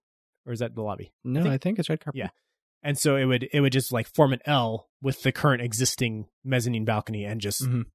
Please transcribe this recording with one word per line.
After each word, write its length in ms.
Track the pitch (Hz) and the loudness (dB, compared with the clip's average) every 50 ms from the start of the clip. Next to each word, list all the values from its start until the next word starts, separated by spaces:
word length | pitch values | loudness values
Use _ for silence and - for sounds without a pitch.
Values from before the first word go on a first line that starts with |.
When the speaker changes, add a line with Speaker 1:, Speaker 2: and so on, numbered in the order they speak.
| _ _ _ _ _ _ _ _ _ | _ _ _ _ _ _ _ _ _
Speaker 1:
Or 80 | 123 120 | -8 -6
is 60 | 110 | -4
that 160 | 120 117 117 | -4 -6 -4
the 80 | 113 110 | -6 -6
lobby? 320 | 107 98 - - - _ _ - | -6 -6 -8 -10 -14 _ _ -6
Speaker 2:
No, 160 | 127 127 147 | -4 0 0
Speaker 1:
I 20 | 170 | 2
think 100 | 160 135 | 2 2
Speaker 2:
I 40 | 131 | 0
think 200 | - - - - | 0 -2 -2 -2
it's 100 | 156 - | -2 -2
red 120 | 156 160 | -4 -6
carpet. 180 | - 156 - 135 | -6 -8 -8 -6
Speaker 1:
Yeah. 100 | 107 95 - _ _ _ _ _ _ _ _ _ - | -8 -8 -10 _ _ _ _ _ _ _ _ _ -4
And 160 | 147 143 139 | -4 -2 0
so 180 | - 151 139 | 2 2 4
it 80 | 135 131 | 4 4
would, 240 | 131 127 123 131 - - | 2 2 2 0 0 2
it 80 | 151 | 2
would 120 | 139 135 123 | 4 4 4
just, 200 | 135 123 - 127 | 2 0 0 -2
like, 140 | 113 107 | -4 -4
form 260 | - - - 156 135 135 | -2 4 4 4 4 4
an 60 | 123 - | 0 0
L 440 | - 147 135 120 113 110 110 - _ _ _ | 0 0 2 2 0 -2 -6 -8 _ _ _
with 220 | - 135 135 - - | -4 -4 -4 0 0
the 100 | 135 127 | -2 0
current 300 | - - 151 135 117 120 | 2 2 2 2 2 0
existing 640 | 123 110 110 131 - - - 131 117 110 107 107 - _ _ - | -2 -2 0 0 0 0 0 -2 -2 -2 -4 -8 -12 _ _ -4
mezzanine 400 | 131 131 127 113 123 120 110 110 | 0 0 0 2 0 0 0 0
balcony 400 | 113 113 107 - - 113 104 101 | 0 0 0 -2 -4 -6 -6 -6
and 160 | 101 107 110 | -6 -6 -4
just, 220 | 101 101 101 - 135 | -4 -4 -4 -2 -2
Speaker 2:
Mm-hmm. 200 | 131 123 120 117 - - | -2 0 -2 -2 -4 -10